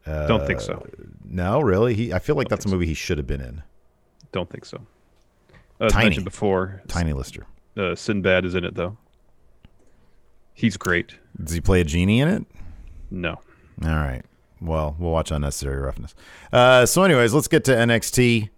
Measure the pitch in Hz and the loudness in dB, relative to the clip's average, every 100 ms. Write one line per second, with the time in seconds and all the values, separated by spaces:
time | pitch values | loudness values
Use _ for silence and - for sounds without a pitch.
0 | - 76 76 113 69 92 - - - - | -6 -6 0 0 0 -4 -4 -10 -12 -20
1 | - - - 90 87 120 135 92 120 107 | -20 -20 -10 -4 0 0 2 2 2 0
2 | 117 92 - 147 127 104 104 92 85 73 | -2 -4 -2 -2 -2 -2 -2 -2 -2 -4
3 | - 80 69 71 65 69 - _ _ _ | -4 -6 -4 -6 -8 -14 -18 _ _ _
4 | _ _ - 92 87 - - - - _ | _ _ -10 -8 -8 -12 -16 -20 -20 _
5 | _ _ _ _ _ - _ _ 113 104 | _ _ _ _ _ -20 _ _ 2 4
6 | 110 90 92 - 104 95 95 98 - - | 4 0 -6 -4 -2 0 -2 -8 -8 -4
7 | - 69 - - - - _ - 92 85 | -2 -4 -8 -14 -20 -20 _ -6 -4 -4
8 | - 101 95 92 90 90 87 90 87 107 | -4 0 2 2 2 -4 -4 -6 -8 -8
9 | _ _ _ _ _ _ - _ _ _ | _ _ _ _ _ _ -20 _ _ _
10 | _ _ _ _ _ - 117 92 92 87 | _ _ _ _ _ -2 -2 -2 -2 -2
11 | - - _ - 80 85 78 92 82 80 | -2 -14 _ -12 -6 -2 2 4 4 2
12 | 92 113 147 208 - - - - - - | 2 4 2 0 -6 -16 -16 -16 -20 -18
13 | - 95 85 - - _ _ - 80 78 | -14 -8 -8 -8 -16 _ _ -8 -2 -2
14 | 73 64 - _ _ _ 85 80 76 76 | -2 -6 -14 _ _ _ -6 -4 -4 -6
15 | 85 80 78 76 71 - 69 67 67 - | -2 -2 -2 -4 -4 -4 -6 -6 -6 -8
16 | - - - - - 123 123 127 120 170 | -14 -18 -20 -20 0 4 8 8 6 4
17 | 190 135 117 139 - 156 - 123 117 113 | 4 6 4 2 2 2 4 2 4 2
18 | - - 123 117 107 | 0 2 4 4 -2